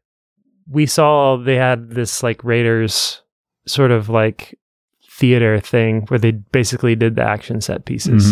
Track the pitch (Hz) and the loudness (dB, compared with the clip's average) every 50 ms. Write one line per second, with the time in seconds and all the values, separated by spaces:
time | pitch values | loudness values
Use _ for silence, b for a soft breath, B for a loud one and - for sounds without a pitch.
0 | _ _ _ _ _ _ _ _ _ _ _ _ _ 156 135 151 151 131 - 170 | _ _ _ _ _ _ _ _ _ _ _ _ _ -6 -2 0 0 0 2 2
1 | 156 151 151 143 139 135 131 123 120 135 131 127 127 127 127 117 117 117 113 123 | 2 4 4 4 2 2 0 0 0 -2 0 0 0 0 0 -2 -6 -8 -8 -6
2 | 117 - - - 127 117 110 - 117 117 117 120 120 117 113 113 113 107 - - | -6 -6 -6 -4 -4 -4 -4 -4 -4 -2 0 0 2 0 0 0 0 -2 -2 -4
3 | - - - - _ _ _ _ _ _ _ _ _ - - 139 135 123 120 110 | -4 -6 -8 -12 _ _ _ _ _ _ _ _ _ -6 -2 0 2 2 2 0
4 | 104 110 113 113 110 110 - - - - - - _ _ _ _ _ _ _ _ | 0 -2 0 0 0 0 -2 -6 -14 -20 -20 -20 _ _ _ _ _ _ _ _
5 | _ _ - - 131 123 123 120 117 110 110 104 - - - 120 113 110 110 110 | _ _ -4 0 2 2 4 4 2 2 2 0 -2 0 0 0 2 2 0 -2
6 | 107 - 127 113 110 113 110 107 101 _ - 131 117 - 127 - 127 120 113 113 | -2 -2 -2 0 2 0 0 -2 -4 _ -2 -2 0 -2 -2 -2 0 0 0 2
7 | 117 117 113 120 117 110 104 104 - - 113 110 - - 95 - - - 123 110 | 0 0 0 0 -2 -2 -2 -4 -6 -8 -8 -6 -6 -6 -8 -8 -8 -8 -8 -6
8 | - - 120 104 101 104 | -2 2 4 4 4 4